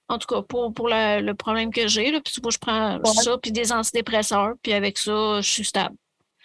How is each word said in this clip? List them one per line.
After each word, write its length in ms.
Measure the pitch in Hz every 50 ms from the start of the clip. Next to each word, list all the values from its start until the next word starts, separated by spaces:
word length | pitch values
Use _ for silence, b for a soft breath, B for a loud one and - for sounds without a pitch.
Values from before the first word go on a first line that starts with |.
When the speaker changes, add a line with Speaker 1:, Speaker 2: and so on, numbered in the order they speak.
| _ -
Speaker 1:
En 100 | 233 226
tout 80 | -
cas, 160 | - 247 208 202
pour, 300 | - - 247 240 226 220
pour 140 | - 233 240
la, 320 | 226 220 220 208 208 208
le 140 | 202 208 208
problème 380 | - - 226 220 226 226 226 220
que 140 | 233 226 214
j'ai, 220 | 214 220 220 277
là, 100 | 302 311
puis 140 | 277 - - 240 240
moi, 80 | 233 226
je 60 | -
prends 380 | - 240 220 220 220 208 185 -
Speaker 2:
Ouais. 160 | - 220 214 220 226
Speaker 1:
ça, 160 | 233 240 247
puis 140 | - 226 214
des 200 | 233 240 208 240
antidépresseurs, 800 | 226 226 - - 233 220 - 226 214 208 - 220 202 202 214 240 - -
puis 100 | 233 208
avec 240 | 202 196 202 196 -
ça, 420 | - 208 214 214 214 214 214 208
je 80 | 196 -
suis 140 | - - 208
stable. 300 | - - 190 - - - - _ _ _ _ _ _ _ B